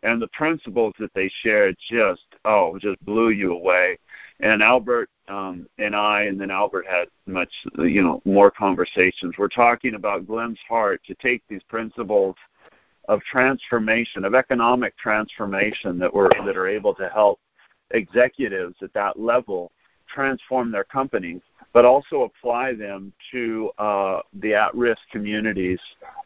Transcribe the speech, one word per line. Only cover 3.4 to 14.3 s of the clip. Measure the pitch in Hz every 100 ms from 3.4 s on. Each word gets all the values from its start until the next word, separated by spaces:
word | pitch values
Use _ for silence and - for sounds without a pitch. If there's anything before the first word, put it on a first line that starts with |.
| 95
away. | 87 90 90 90 90 _ - - _
And | 104 107
Albert, | 107 127 110 120 104 _ -
um, | 98 95 90 87 -
and | 107 104
I, | 104 104
and | 104 98
then | 98
Albert | 95 101 95 92
had | 90 87 _ -
much, | 92 87 - - -
you | 82 90
know, | 90 78
more | - 98 101
conversations. | - 98 90 90 - 92 - 90 85
We're | 101
talking | - 120 117 127 110
about | 104 101 90
Glenn's | 113 117 110 -
heart | 117 104 92 -
to | 95
take | 127 123 _
these | 98
principles | _ 113 110 120 104 104 95 92 - _ - _ _ _ -
of | 104
transformation, | - 131 131 135 - 120 110 113 117 -
of | 95